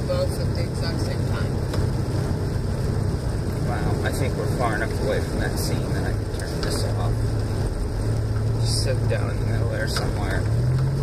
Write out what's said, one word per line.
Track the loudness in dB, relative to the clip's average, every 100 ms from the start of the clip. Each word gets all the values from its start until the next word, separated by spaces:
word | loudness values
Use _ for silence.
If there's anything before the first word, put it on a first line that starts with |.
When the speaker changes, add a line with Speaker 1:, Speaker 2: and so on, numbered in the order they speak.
| 0
Speaker 1:
both | 0 0 0
at | -2
the | 0
exact | -2 -2 -2 0
same | 0 0 0
time. | 0 0 0 0 0 0 0 0 0 0 0 0 -2 -2 -2 0 0 0 0 -2 -2 -2 -2 -2
Speaker 2:
Wow, | 0 0 0
I | 0
think | 0 0 0
we're | 0 0
far | 0 0
enough | 0 0
away | 0 0
from | 0 0
that | 0 0
scene | 0 0 0
that | 0
I | 0
can | 0 -2 -4
turn | -2 -2
this | -2 0
off. | 0 0 0 2 0 0 0 0 0 0 -2 -2 0 0 0 0 0 0
Just | 2 2
sit | 2 2 2
down | 0 0
in | 0
the | 0
middle | 0 0
there | 0 0
somewhere. | 0 0 0 0 0 2 2 2 4 2 2